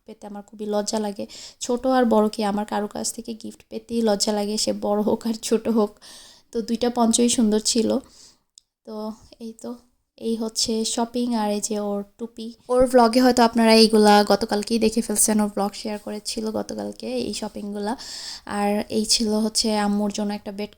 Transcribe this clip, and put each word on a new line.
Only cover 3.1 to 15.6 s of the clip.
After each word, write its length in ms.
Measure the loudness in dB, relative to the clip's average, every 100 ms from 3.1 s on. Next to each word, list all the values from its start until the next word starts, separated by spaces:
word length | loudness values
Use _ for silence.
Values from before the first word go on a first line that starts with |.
থেকে 220 | -8 -12
গিফট 140 | -12 -14 -18 -14
পেতেই 320 | -14 -6 0
লজ্জা 300 | 2 2 0
লাগে, 240 | -2 -2 -2
সে 160 | -2
বড় 300 | -2 0 0
হোক 240 | 0 0 -2
আর 60 | -6
ছোট 260 | -2 -2 0
হোক। 300 | 0 0 -4 -20 -20 -20 -20 _
তো 100 | -8
দুইটা 280 | -4 -2 0
পঞ্চই 380 | 2 2 4 2
সুন্দর 320 | 2 2 2
ছিল। 380 | 0 0 0 0 -4 -20 -20 _ _ _ _ _
তো 280 | -16 -12 -10 -12 -18 -16
এই 120 | -16 -14
তো, 120 | -14 -14 _ _ _ -10
এই 200 | -4 -4
হচ্ছে 480 | -4 -4 -2 -2
শপিং। 500 | -2 -4 -4 -2 -2
আর 160 | -2 -2
এই 100 | -2
যে 200 | -4 -6
ওর 240 | -4 -6 -8 -12
টুপি, 340 | -14 -12 -16 -12 -2
ওর 200 | 2 4
vlog-এ 320 | 6 6 6
হয়তো 220 | 4 6
আপনারা 320 | 4 6 6
এইগুলা 500 | 8 8 8 8 6
গতকালকেই 540 | 6 2 2 -4 -2 0
দেখে 220 | 0 0
ফেলছেন, 400 | -2 0 2 2
ও 60 | 0
vlog 260 | -2